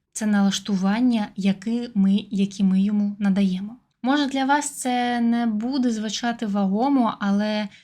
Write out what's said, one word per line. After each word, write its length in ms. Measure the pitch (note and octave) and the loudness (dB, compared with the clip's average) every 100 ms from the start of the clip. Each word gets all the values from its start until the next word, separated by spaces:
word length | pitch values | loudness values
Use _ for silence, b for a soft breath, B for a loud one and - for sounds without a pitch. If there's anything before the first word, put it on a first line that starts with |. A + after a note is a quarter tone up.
| _ | _
Це 140 | - G#3+ | -6 0
налаштування, 1000 | G3+ G3 F#3+ - G3 G3 A3 B3+ A#3 G#3 - | 2 2 0 -2 0 0 2 2 2 -2 -2
яке 540 | G3 F#3+ A3+ A#3 A#3+ G3+ | -2 0 -4 -6 -4 2
ми, 300 | F#3+ G3+ - | 4 2 0
які 320 | G3 G3 - | -2 -2 0
ми 180 | G3 F#3+ | 2 4
йому 340 | G3+ G#3 G3+ G3+ | 2 0 -2 -2
надаємо. 560 | G3+ F#3+ G3 F#3 G#3 B3 _ _ | 0 2 0 0 -6 -14 _ _
Може, 260 | A#3+ D4 C4+ | 0 0 0
для 180 | C#4 C4 | -2 2
вас 240 | D4 C#4+ | 0 0
це 520 | - B3+ B3 A#3+ A#3+ | -6 -4 -2 0 0
не 240 | A#3 A#3 A#3+ | 0 0 0
буде 460 | G#3+ A#3 C#4 B3 | -2 -2 -2 0
звучати 540 | A3 G#3+ - A#3+ A#3 A3 | -2 -4 -4 -4 -4 -2
вагомо, 720 | G3+ F#3+ G3+ C4 C4+ A3+ - | 0 0 0 2 2 0 -2
але 480 | G3+ G3+ G#3+ G#3+ G#3 B | -2 0 0 -4 -6 B